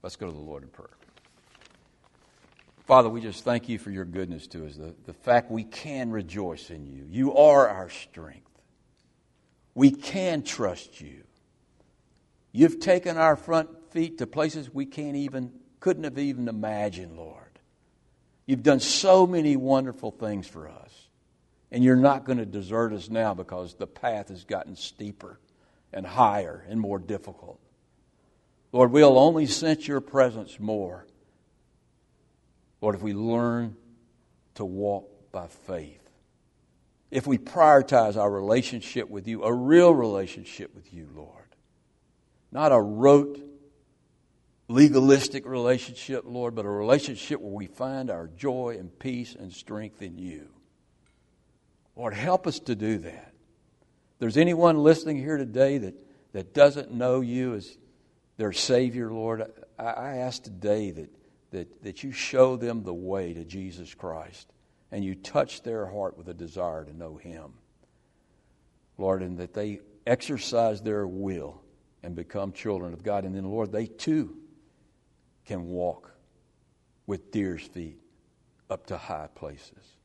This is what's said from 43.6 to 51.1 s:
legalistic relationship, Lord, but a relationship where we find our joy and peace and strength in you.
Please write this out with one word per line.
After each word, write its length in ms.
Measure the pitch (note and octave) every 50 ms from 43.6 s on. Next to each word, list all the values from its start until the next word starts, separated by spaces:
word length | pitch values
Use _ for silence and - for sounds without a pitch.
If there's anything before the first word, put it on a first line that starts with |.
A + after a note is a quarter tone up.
| - _ _ _ _ _ _ _ _ _ _ _ _ _ _ _ _ _ _ _ _ -
legalistic 800 | A#2 C3 D3 D3+ D3 C3 C3 C#3 C3+ C3+ C3+ - - C#3 -
relationship, 800 | - C3 B2 A#2+ B2 B2+ B2 - - A#2 - - - C3 B2 -
Lord, 280 | - A#2+ B2 B2 A#2+ A#2
but 100 | A2+ G2+
a 60 | G2+
relationship 720 | G2+ G#2 G#2 A2+ C3+ D3 C#3+ E3+ B2 G2 - - D3+ B2
where 120 | - G#2
we 140 | G2 G#2 G2
find 440 | F2+ - - B2+ C3 C3+ C3+ B2+ A#2+
our 180 | F#2+ E2+ E2 D#2+
joy 480 | E2 F2 C3+ C#3 B2 B2+ B2+ A#2+ A#2 F#2+
and 200 | F#2 E2+ _ _
peace 360 | - C3 B2+ B2 A#2+ - -
and 180 | - G2+ F#2
strength 480 | F2 - - - G#2+ G#2+ A2 G#2 _ -
in 180 | G2+ F2+ E2+ F2+
you. 300 | F#2 F2+ D#2+ D2 D2 C#2+ _ _ _ _ _ _ _ _ _ _ _ _